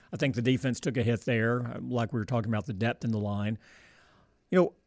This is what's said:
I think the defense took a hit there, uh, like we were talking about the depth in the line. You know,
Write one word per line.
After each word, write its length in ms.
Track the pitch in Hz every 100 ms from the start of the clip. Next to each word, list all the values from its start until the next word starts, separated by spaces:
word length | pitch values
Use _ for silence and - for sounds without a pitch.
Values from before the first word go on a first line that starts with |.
| -
I 40 | -
think 180 | 139 120
the 60 |
defense 400 | 120 131 131 120
took 160 | - 120
a 60 |
hit 180 | 113 117
there, 520 | - 117 113 123 120 -
uh, 40 |
like 300 | 127 123 113
we 80 | 120
were 60 | 104
talking 260 | 123 113
about 140 | 107 104
the 80 |
depth 320 | 95 113 120 117
in 60 |
the 60 | 110
line. 380 | 104 101 104 110 - - - - - _ _ _ _
You 80 | 180
know, 140 | 170 -